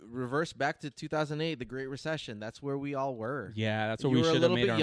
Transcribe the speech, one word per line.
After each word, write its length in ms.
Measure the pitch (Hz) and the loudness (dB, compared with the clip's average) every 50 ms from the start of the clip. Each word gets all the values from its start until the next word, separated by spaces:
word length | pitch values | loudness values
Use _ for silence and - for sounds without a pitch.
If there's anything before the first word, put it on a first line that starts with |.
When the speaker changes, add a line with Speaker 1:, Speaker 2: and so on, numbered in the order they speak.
| 87 110 | -18 -10
Speaker 1:
reverse 440 | 117 127 127 120 135 151 170 - - | -8 -6 -4 -2 0 0 -2 -2 -2
back 260 | 139 135 147 160 - | -2 -2 -2 -2 -4
to 80 | - 143 | -8 -10
two 160 | - - 156 | -10 -10 -6
thousand 340 | 151 160 156 156 143 156 151 | -2 -2 0 0 0 -2 -2
eight, 160 | 160 165 156 120 | -2 -4 -4 -6
the 60 | 127 | -8
Great 220 | 104 123 135 135 | -8 -8 -8 -8
Recession. 520 | 131 139 131 - 156 160 143 - - 110 104 | -8 -8 -6 -4 -4 -4 -4 -6 -8 -10 -8
That's 220 | 107 113 - - | -8 -10 -10 -8
where 160 | 139 139 139 | -4 -4 -4
we 160 | 139 139 143 143 | -2 -4 -4 -2
all 200 | 135 139 139 127 | -2 -2 -2 -2
were. 360 | 110 110 117 143 135 101 - 107 | -4 -4 -4 -4 -6 -6 -6 -4
Speaker 2:
Yeah, 320 | 107 110 110 107 107 107 | -2 0 0 2 2 0
that's 160 | 110 113 - - | 0 0 0 2
where 80 | 135 | 4
Speaker 1:
You 60 | 127 | 4
Speaker 2:
we 40 | 123 | 6
Speaker 1:
were 60 | 120 | 6
a 60 | 165 160 | 6 6
Speaker 2:
should 0 | |
have 60 | 135 170 | 6 6
Speaker 1:
little 120 | 170 117 | 6 6
Speaker 2:
made 60 | - 120 | 4 4
Speaker 1:
bit 60 | 120 | 4
Speaker 2:
our 100 | - - | 4 4